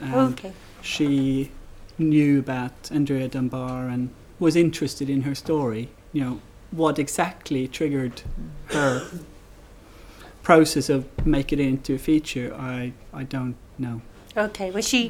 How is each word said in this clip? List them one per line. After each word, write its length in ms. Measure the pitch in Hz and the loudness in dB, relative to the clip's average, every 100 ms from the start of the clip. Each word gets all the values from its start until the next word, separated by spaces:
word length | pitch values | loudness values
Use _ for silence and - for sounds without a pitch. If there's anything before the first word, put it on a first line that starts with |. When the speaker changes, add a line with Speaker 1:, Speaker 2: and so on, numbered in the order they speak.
Speaker 1:
and 120 | 135 185 262 - | -2 2 2 2
Speaker 2:
Okay. 140 | 190 - - - | -10 -14 -20 -16
Speaker 1:
she 680 | - - 147 139 135 135 139 - - - - - | -8 0 2 4 2 0 -2 -8 -18 -18 -12 -2
knew 400 | 160 151 147 139 | 4 6 6 6
about 320 | 135 127 123 - - | 2 -2 -6 -8 -4
Andrea 380 | 147 143 135 127 | 0 2 0 -2
Dunbar 600 | 135 127 131 127 127 127 | -2 -2 -2 -4 -4 -4
and 220 | 123 123 - - - | -4 -4 -8 -16 0
was 160 | 165 170 | 2 4
interested 520 | 170 - 139 - 135 | 4 2 -4 -4 -2
in 120 | 139 | -2
her 100 | 131 139 | -2 -4
story. 540 | - 156 131 110 123 - - | -2 0 0 -2 -6 -12 -8
You 80 | 156 | -4
know, 180 | 127 123 - - - | -2 -4 -10 -20 -10
what 260 | 160 156 151 | 0 2 2
exactly 680 | 143 - 175 - - 135 131 | -2 -2 -2 -4 -4 -4 -2
triggered 520 | - 156 139 127 - - - - - - | -2 -2 0 -2 -6 -10 -8 -8 -12 -6
her 380 | 151 139 127 - 175 151 - - - - - - - - - - - | 0 2 0 -4 -12 -14 -20 -20 -20 -20 -20 -20 -20 -20 -20 -20 -4
process 460 | - 165 156 147 131 | 6 8 8 4 2
of 160 | 139 127 - 156 | 0 0 0 2
making 340 | 139 131 143 | 2 2 0
it 80 | 135 | 2
into 280 | 131 - 131 | 0 -2 -2
a 20 | |
feature, 560 | - 156 151 127 123 - | 2 2 2 -4 -6 -6
I, 360 | 131 123 123 117 - | -8 -6 -6 -10 -14
I 100 | 139 | -12
don't 320 | 131 135 127 120 - - | -8 -4 -4 -6 -12 -10
know. 220 | 123 117 - - - 220 | -8 -8 -12 -20 -8 -2
Speaker 2:
Okay, 320 | 208 208 190 | -2 -4 -6
well, 120 | 196 | -4
she, 260 | 220 254 233 | 0 0 0